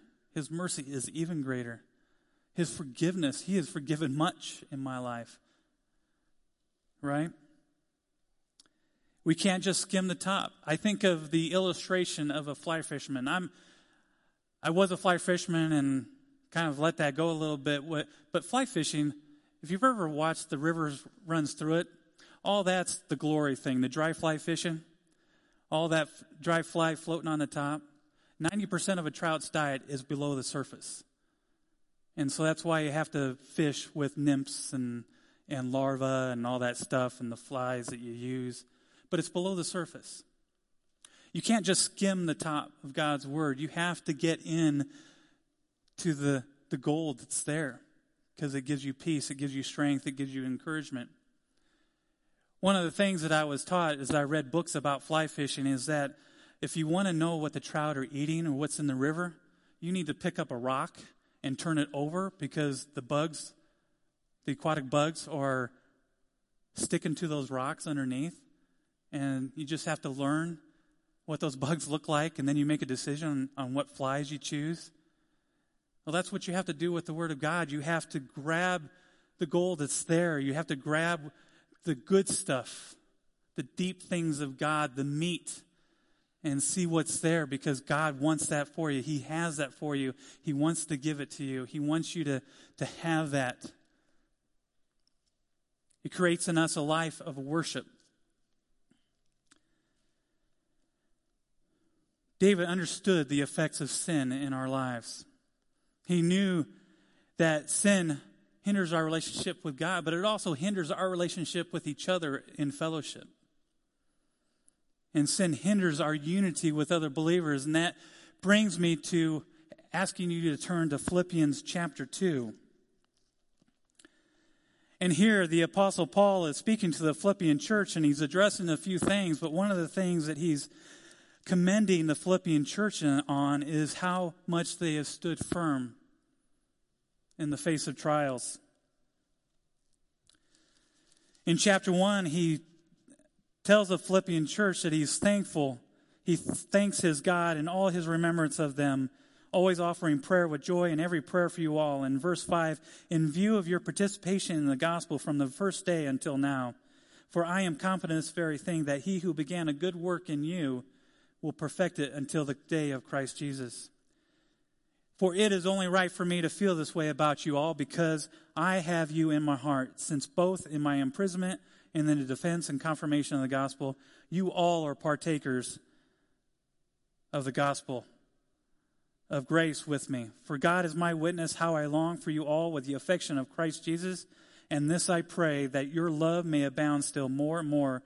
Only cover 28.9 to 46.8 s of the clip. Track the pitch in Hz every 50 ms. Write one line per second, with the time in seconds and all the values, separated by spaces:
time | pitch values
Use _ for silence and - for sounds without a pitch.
28.9 | 190 175 160 151 151 - 180 165 160 147 135 - - 160 151 143 135 131 - -
29.9 | 143 131 127 - 151 139 143 143 143 131 120 - - 143 131 - - - - -
30.9 | - - - _ _ _ _ _ _ _ _ _ _ _ _ _ _ _ _ _
31.9 | _ _ _ _ _ - 143 135 - - 156 156 160 - - 170 160 156 156 147
32.9 | 139 156 156 - - 147 139 131 127 - - - - - 160 147 135 - - -
33.9 | - 156 143 139 - 151 143 147 139 135 135 - - - - - - 131 123 120
34.9 | 120 120 117 - _ _ _ _ _ _ _ - 147 131 127 127 127 135 135 135
35.9 | 135 131 135 131 135 131 131 127 123 117 120 123 127 123 123 123 120 - - -
36.9 | 147 131 127 123 - - 127 117 117 113 - - 139 131 127 127 127 123 117 113
37.9 | 127 117 120 120 117 120 120 127 127 131 123 123 120 - - _ _ _ _ _
38.9 | _ _ _ _ 185 165 156 - - 175 180 196 196 175 160 - - 185 165 -
39.9 | - 127 - - - - - _ _ _ _ _ _ _ _ _ _ _ _ _
40.9 | _ _ - - _ - - _ - 170 - - 226 226 170 180 185 - - -
41.9 | - - 202 196 196 185 175 160 147 - - 160 151 147 - - - _ - 139
42.9 | 131 170 156 147 147 135 135 139 139 156 156 147 131 131 156 151 - 170 170 175
43.9 | 175 - - - 151 135 170 165 160 - - 160 160 170 165 156 147 143 135 -
44.9 | - - - - - _ _ _ _ _ _ _ _ _ _ _ _ _ _ _
45.9 | _ - - 175 151 139 143 143 139 131 120 - _ _ _ _ - 135